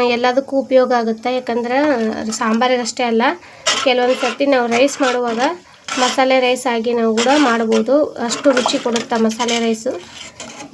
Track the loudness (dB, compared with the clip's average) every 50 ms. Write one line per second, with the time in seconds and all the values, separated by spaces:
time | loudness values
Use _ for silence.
0 | 2 0 0 0 0 0 0 0 -2 0 -2 -2 0 2 4 4 4 4 2 0
1 | 0 -2 -4 -4 -4 -4 -4 -4 -4 -4 -4 -4 -2 -2 0 2 2 2 2 0
2 | 0 -2 -4 -4 -6 -6 -4 -2 -2 0 2 2 2 2 2 0 -2 -4 -4 -4
3 | -2 0 2 2 2 2 0 -2 -8 -18 -20 -8 -4 -4 -4 0 0 2 2 2
4 | 2 2 0 0 -2 -4 -2 0 0 2 2 2 2 0 2 2 2 2 2 0
5 | -2 0 0 0 -2 -2 -2 -2 -2 -2 -2 -6 -12 -20 -20 -20 -14 -8 -2 -2
6 | 0 0 2 2 2 4 4 4 2 2 0 0 -2 -2 -2 -2 -2 -2 0 0
7 | 0 0 0 2 2 2 4 4 4 2 2 0 0 2 2 0 2 2 2 2
8 | 2 0 -2 -6 -6 -6 -6 0 2 2 2 2 2 0 -2 -2 -2 -2 -2 -4
9 | -2 -2 0 0 0 0 0 -2 -2 -2 0 0 0 0 -2 -2 -4 -6 -6 -6
10 | -10 -16 -18 -20 -20 -20 -18 -18 -18 -18 -16 -18 -10 -4